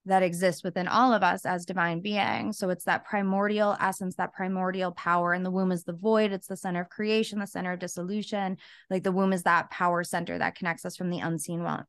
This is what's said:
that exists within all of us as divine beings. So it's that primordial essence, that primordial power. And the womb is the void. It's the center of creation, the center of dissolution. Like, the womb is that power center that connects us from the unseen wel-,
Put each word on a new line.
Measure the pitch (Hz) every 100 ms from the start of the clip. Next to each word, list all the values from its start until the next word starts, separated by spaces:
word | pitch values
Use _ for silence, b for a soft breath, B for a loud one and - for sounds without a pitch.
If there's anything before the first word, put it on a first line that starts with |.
| 190
that | 190
exists | 180 170 185 -
within | 180 185 175
all | 220 254
of | 214
us | 180 185 -
as | 180
divine | 175 185 170 170
beings. | 208 208 107 113 208 208
So | 185
it's | 180
that | - - -
primordial | 208 196 196 208 208 208 202
essence, | 190 185 185 185
that | 180
primordial | - 190 190 185 185 185
power. | 170 170 175 175
And | 180 185
the |
womb | 185 185
is | 175
the | -
void. | 170 214 220 214
It's | 190 -
the | 190
center | 190 175
of | 180
creation, | - 214 220 220 208
the | 202
center | 180 180
of | 180
dissolution. | 175 175 180 208 196 208 190 190 B B -
Like, | 190
the | 185
womb | 185 190
is | 185
that | 175 170 160
power | - 175 175
center | 170 180 175 170
that | - -
connects | 170 170
us | 180
from | - 180
the | 175
unseen | 151 165 - 170
wel-, | 170 -